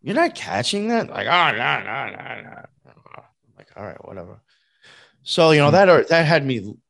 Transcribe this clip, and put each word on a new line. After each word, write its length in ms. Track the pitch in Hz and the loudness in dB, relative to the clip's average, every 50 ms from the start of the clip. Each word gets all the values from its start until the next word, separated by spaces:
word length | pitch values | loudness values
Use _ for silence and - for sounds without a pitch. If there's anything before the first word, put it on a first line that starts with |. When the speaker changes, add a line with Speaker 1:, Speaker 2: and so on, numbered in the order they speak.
Speaker 1:
"You're 200 | _ 127 196 285 339 | _ -4 -2 -2 -2
not 120 | 339 - | -2 -4
catching 520 | - - - 90 - - - - 202 208 226 | -8 -12 -6 -6 -6 -4 -4 -4 -4 -4 -4
that?" 200 | 233 226 - - | -4 -4 -4 -6
Like, 180 | - - 101 | -8 -8 -4
"Oh, 240 | 113 165 175 170 151 117 | 0 0 2 2 0 -2
no, 140 | 107 123 143 147 120 98 | -2 -4 -4 -4 -4 -6
no, 160 | 101 110 135 131 107 98 | -10 -10 -10 -10 -12 -12
no, 260 | - - - 117 110 | -16 -16 -16 -16 -16
no, 0 | - - | -18 -20
no." 420 | - - - - _ _ _ _ _ _ _ _ - | -20 -20 -20 -20 _ _ _ _ _ _ _ _ -20
I'm 360 | - _ _ _ _ _ _ _ | -20 _ _ _ _ _ _ _
like, 140 | _ - _ _ | _ -20 _ _
"All 80 | - 101 | -16 -16
right, 240 | 98 76 - - | -16 -16 -18 -20
whatever." 320 | - - 95 85 87 101 107 _ _ _ _ _ _ _ _ _ - - _ _ _ _ _ _ | -18 -18 -18 -18 -18 -20 -20 _ _ _ _ _ _ _ _ _ -20 -20 _ _ _ _ _ _
So, 280 | - - - 165 160 | -8 0 2 4 4
you 80 | 156 151 | 6 6
know, 100 | 143 147 | 6 6
Speaker 2:
Hmm. 60 | 147 | 6
Speaker 1:
that, 320 | 185 202 185 175 143 - - | 6 6 6 6 4 4 4
that 160 | 165 165 165 | 2 2 4
had 200 | 147 170 156 139 | 4 2 2 0
me 300 | 135 127 113 95 104 101 _ _ _ | -2 -4 -6 -6 -10 -16 _ _ _